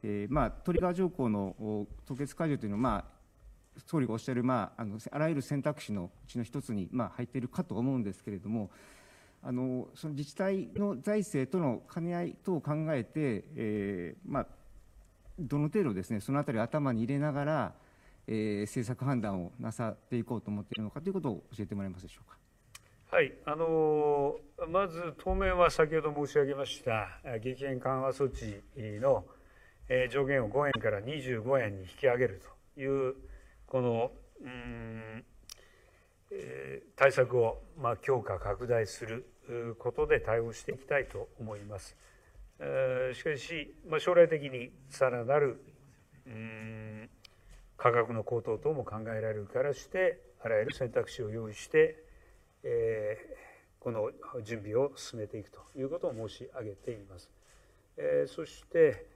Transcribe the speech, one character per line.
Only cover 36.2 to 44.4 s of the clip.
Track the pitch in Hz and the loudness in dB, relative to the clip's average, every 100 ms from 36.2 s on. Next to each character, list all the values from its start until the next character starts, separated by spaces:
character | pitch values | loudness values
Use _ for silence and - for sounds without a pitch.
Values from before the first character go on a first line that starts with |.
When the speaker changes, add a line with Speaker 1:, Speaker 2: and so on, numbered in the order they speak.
| _ | _
Speaker 2:
え | - - - 67 95 | -10 -8 -10 -8 -10
ー、 | - - | -12 6
対 | 139 | 6
策 | 131 123 123 | 8 4 6
を、 | 113 113 - - | 4 2 -12 -4
ま | 123 | -2
あ、 | 113 | -2
強 | - 131 | 2 0
化、 | 107 95 | 2 -4
拡 | 95 95 120 | -2 -4 0
大 | 117 107 | 0 0
す | - 113 | -6 -8
る、 | 117 - - - | -8 -10 -20 -10
う | |
ー、 | 120 117 110 | -8 -6 -4
こ | 123 | -6
と | 120 151 | 0 4
で | 143 | 4
対 | - 113 | 4 0
応 | 117 | 0
し | 110 | -6
て | - | -8
い | - | -8
き | - | 0
た | 143 | 0
い | 120 | 0
と | 98 113 - | -6 -10 -10
思 | 110 104 | -10 -10
い | 104 | -10
ま | 101 | -12
す。 | - - - - - - - _ | -12 -20 -20 -20 -20 -20 -20 _
え | 143 135 131 127 127 | -4 0 0 2 -2
ー、 | |
し | 131 | -2
か | 165 143 | -2 -2
し、 | - 165 143 - - | -4 -6 -8 -14 -4
ま | 156 | 0
あ、 | |
将 | 180 175 | 6 10
来 | 165 | 10
的 | 156 | 8